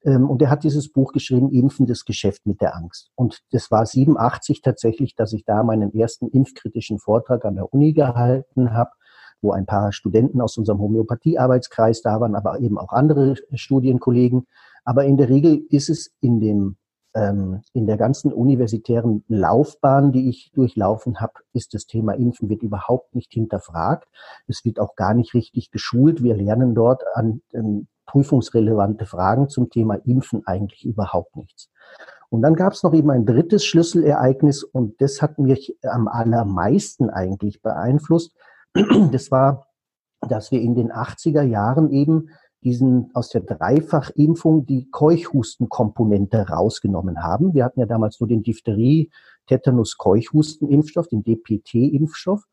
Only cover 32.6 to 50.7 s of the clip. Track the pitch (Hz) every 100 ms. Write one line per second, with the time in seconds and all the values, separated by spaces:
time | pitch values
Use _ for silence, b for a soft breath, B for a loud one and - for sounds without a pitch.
32.6 | 190 190 180 156 147 131 110 120 165 208
33.6 | - 165 170 170 151 143 127 135 151 139
34.6 | - 131 110 - 135 - 151 - 135 135
35.6 | - - 127 120 107 120 113 117 104 92
36.6 | 98 180 - - 120 92 92 101 104 -
37.6 | 110 78 110 143 151 165 170 b b b
38.6 | b 190 208 - 175 131 - 131 135 135
39.6 | _ _ _ _ _ _ - 135 - 131
40.6 | 117 120 117 117 117 - 165 151 139 104
41.6 | 104 135 151 139 147 160 156 B B _
42.6 | 127 120 131 127 113 123 117 117 - -
43.6 | - 143 160 156 - - 151 165 165 160
44.6 | 131 135 127 - 151 165 - 139 110 -
45.6 | 117 - 107 - 110 101 98 113 98 80
46.6 | 104 - 101 92 92 80 82 98 185 147
47.6 | 123 - 110 113 107 - 113 117 110 107
48.6 | - 104 117 156 160 b b b _ 131
49.6 | - 123 107 - 98 104 113 151 151 -
50.6 | 143